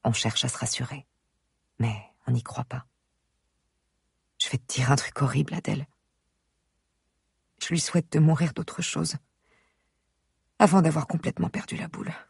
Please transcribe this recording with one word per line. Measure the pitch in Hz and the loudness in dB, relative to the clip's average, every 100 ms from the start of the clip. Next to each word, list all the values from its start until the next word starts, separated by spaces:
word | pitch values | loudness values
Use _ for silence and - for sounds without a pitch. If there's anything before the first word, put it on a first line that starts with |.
On | - | 2
cherche | 113 113 - | 0 0 0
à | 127 | -2
se | - | -2
rassurer, | 123 - 123 143 - _ _ _ _ _ _ - | -4 -4 -6 -10 -16 _ _ _ _ _ _ -4
mais | 113 104 - _ - | -2 -2 -14 _ -2
on | |
n'y | 120 | -2
croit | - - | -2 -10
pas. | 123 127 - _ _ _ _ _ _ _ _ _ _ _ _ _ _ _ | -8 -10 -12 _ _ _ _ _ _ _ _ _ _ _ _ _ _ _
Je | - | -6
vais | 123 | -6
te | - | -4
dire | - 127 | -2 2
un | 139 | 2
truc | - - | 0 -2
horrible, | 139 135 143 | 0 0 -2
Adèle. | 160 - 139 143 _ _ _ _ _ _ _ _ _ _ _ _ _ _ _ _ _ | -4 -4 -4 -6 _ _ _ _ _ _ _ _ _ _ _ _ _ _ _ _ _
Je | - | -2
lui | 170 | -2
souhaite | - 175 - | 2 0 2
de | 156 | 4
mourir | 156 151 165 | 6 6 0
d'autre | - 170 - | -2 -8 -6
chose, | 170 - 156 147 _ _ _ _ _ _ _ _ _ _ _ _ _ _ | -4 -4 -4 -6 _ _ _ _ _ _ _ _ _ _ _ _ _ _
avant | 208 190 | 6 8
d'avoir | 165 156 143 | 6 2 -2
complètement | 165 - - 170 | -2 -4 -2 -4
perdu | - - - | -4 -8 -10
la | - | -10
boule. | - - - | -8 -10 -10